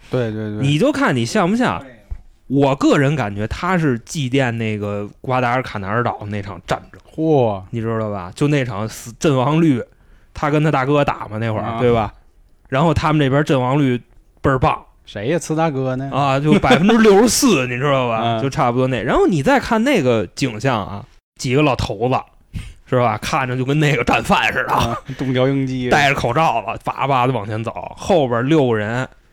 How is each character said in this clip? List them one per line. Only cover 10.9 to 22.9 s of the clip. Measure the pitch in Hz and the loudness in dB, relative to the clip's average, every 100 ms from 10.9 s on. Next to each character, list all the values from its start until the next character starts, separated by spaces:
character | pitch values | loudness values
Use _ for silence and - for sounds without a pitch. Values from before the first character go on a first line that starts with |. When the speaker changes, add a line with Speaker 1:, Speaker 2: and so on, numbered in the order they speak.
| 147 | 2
Speaker 2:
打 | 139 - 110 | 0 -2 -8
嘛， | 107 | -6
那 | 113 | -4
会 | 107 | -4
儿， | |
Speaker 1:
啊。 | 113 113 | -4 0
Speaker 2:
对 | 123 | 2
吧？ | 117 104 - _ _ _ _ _ | 2 0 -6 _ _ _ _ _
然 | 135 | 0
后 | 165 | 2
他 | 147 160 | 2 2
们 | 151 | 2
这 | 135 | 2
边 | 139 | 2
阵 | 156 135 | 2 0
亡 | 123 147 | 2 2
率 | 135 123 - _ _ _ | 2 0 -6 _ _ _
倍 | 147 | 0
儿 | 131 | 2
棒。 | 151 - - _ - | 0 -2 -8 _ -16
Speaker 1:
谁 | 104 117 | -6 -2
呀？ | 165 | -2
刺 | - 156 | -2 -2
大 | 165 | 0
哥 | 131 131 127 | -2 -4 -4
呢？ | 135 | -4
Speaker 2:
啊， | 131 143 135 | -2 0 0
就 | 151 151 | 2 2
百 | - 208 | 4 4
分 | 196 | 6
之 | 226 | 6
六 | 220 196 | 6 6
十 | 240 | 4
四， | - 269 151 123 | 2 2 2 0
Speaker 1:
<laughs> | |
Speaker 2:
你 | 123 | -2
知 | |
道 | 143 135 120 | 0 0 0
吧？ | 113 117 113 | 0 -2 -2
Speaker 1:
嗯。 | |
Speaker 2:
就 | 135 | -2
差 | 147 127 | 0 0
不 | 123 | 0
多 | 131 | 0
那。 | 120 | -2
然 | 117 285 | 0 2
后 | 370 | 2
你 | 165 | 2
再 | 160 269 | 2 0
看 | - 220 | 0 0
那 | 254 233 | 2 2
个 | 127 113 90 - | 2 2 -2 -4
景 | 131 107 | -6 -2
象 | 135 113 87 | -2 -2 -4
啊， | 101 - _ _ - | -10 -16 _ _ -10
几 | 131 131 | 0 2
个 | |
老 | 147 120 | 2 2
头 | - 101 123 | -2 -2 0
子， | 127 - _ _ - - - | 0 -4 _ _ -14 -14 -18
是 | - | -2